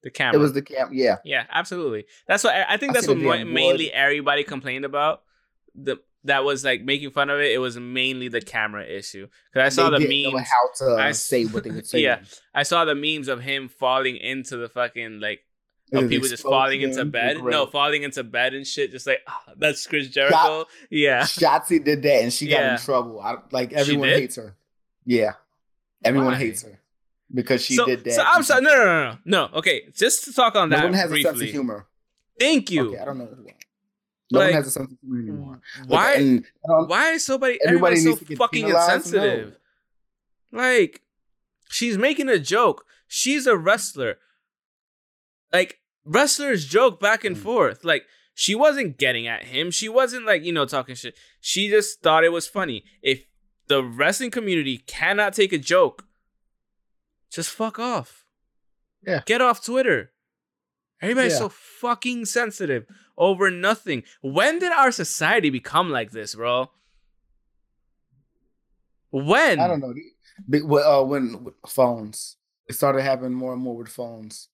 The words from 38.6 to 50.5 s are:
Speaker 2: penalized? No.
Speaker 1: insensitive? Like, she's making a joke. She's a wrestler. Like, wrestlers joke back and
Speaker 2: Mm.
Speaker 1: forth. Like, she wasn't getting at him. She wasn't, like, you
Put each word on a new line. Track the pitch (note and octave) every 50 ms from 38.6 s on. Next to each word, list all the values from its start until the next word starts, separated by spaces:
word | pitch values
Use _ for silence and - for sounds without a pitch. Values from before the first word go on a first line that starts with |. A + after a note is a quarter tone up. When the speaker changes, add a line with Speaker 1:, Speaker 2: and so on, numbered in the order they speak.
| A3
Speaker 2:
penalized? | G#3 F3+ E3+ E3+ F3
No. | - - E4 F3+ F#3+ G3
Speaker 1:
insensitive? | G3+ C3 A#2+ A2+ A2 G#2 - _ _ _ _ _ _ _ _ _ _ _ _ _ _ _ _ _ _ _
Like, | - A3+ B3+ B3+ B3+ A#3 F#3 D#3 - - _ _ _ _ _ _ _ _ _ _ _ _ _ _
she's | - - A#3 A#3+ G#3+
making | F#3+ A#3 C#4+ D4+ D#4+ D#4 C4
a | A#3 F3
joke. | C#3 - F3 A3+ A#3+ F#3+ C#3+ - _ _ _ _ _
She's | _ - - - B3 C#4+ D4 B3+
a | C4 A3+
wrestler. | F3 D#3+ F#3 G#3+ G#3+ - - - D3 B2+ A2 - _ _ _ _ _ _ _ _ _ _ _ _ _ _ _ _ _ _ _ _ _ _ _ _ _ _ _ -
Like, | F3+ F#3 F3+ - _ _ _ _ _ _
wrestlers | D#3 D3+ A#3 C#4+ C#4 - - C#4+ C#4 A#3+ F3+ D3
joke | C3+ D#3 G#3+ B3+ B3 F3 _
back | G3 G3+ A3 A3 -
and | G3+ F3
Speaker 2:
Mm. | G2+
Speaker 1:
forth. | G2+ G#3+ B3 A#3 E3 A#2+ G2 _
Like, | - E3 D#3 - - _ _ _ _ _ _
she | - - - G3+
wasn't | A3+ D4 D#4 C#4+ C#4 A#3+ E3+ C3 -
getting | C#3 B2+ B2 A#2 A#2
at | A#2 A#2 F2 -
him. | - C3 C3+ D#3+ F3
She | E3+ - G#3+ A3
wasn't, | A3 B3+ C4 A#3+ B3 B3+ A3+
like, | G#3+ G3+ E3 D3+
you | F3